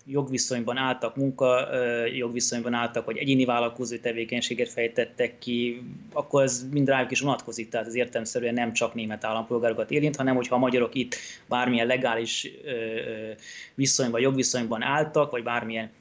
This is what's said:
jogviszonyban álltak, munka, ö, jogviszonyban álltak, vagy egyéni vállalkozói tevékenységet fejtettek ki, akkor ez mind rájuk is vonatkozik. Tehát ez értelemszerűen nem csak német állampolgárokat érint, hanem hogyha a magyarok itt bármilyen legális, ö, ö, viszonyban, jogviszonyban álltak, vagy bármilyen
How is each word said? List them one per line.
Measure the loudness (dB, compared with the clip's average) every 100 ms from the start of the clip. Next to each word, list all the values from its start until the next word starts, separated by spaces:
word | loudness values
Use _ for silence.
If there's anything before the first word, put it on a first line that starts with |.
| -4
jogviszonyban | -2 0 -2 -2 -2 -2 0
álltak, | 0 0 -2 0
munka, | -2 2 4 4 2
ö, | 0 0 0 0
jogviszonyban | -2 -2 -2 -2 -2 0
álltak, | 0 0 -2
vagy | -4 -2
egyéni | 2 4
vállalkozói | 4 4 0 -2 -6 -4
tevékenységet | -4 -4 -4 -2 -2 -2 -2
fejtettek | 0 0 0 -2 0 -2 -2
ki, | -4 -2 -2 -4 -10 -14 -8
akkor | -6 0 4
ez | 4 0 -2
mind | 2 4
rájuk | 4 2
is | 0
vonatkozik. | 0 0 -4 -10 -6
Tehát | -4 -2
ez |
értelemszerűen | -2 -2 -2 -4 -2 0
nem | 0 0
csak | 0 -2
német | -2 -6 -4
állampolgárokat | -4 -4 -2 0 2 0 0
érint, | 2 2 2
hanem | 2
hogyha | 2 4
a | 4
magyarok | 4 4 2
itt | 0 -2 -6 -10 -16 -4
bármilyen | 0 2 4 4
legális, | 2 2 0 0 -4 -6 -10
ö, | -8
ö, | -6 -4 -6 -6 -8 -10 -12 -16 -18 -10
viszonyban, | -2 0 2 2 2
jogviszonyban | 4 4 2 0 -2 -2
álltak, | 0 2 2 2 2
vagy | 0
bármilyen | -2 -2 -2 -6 -8 -12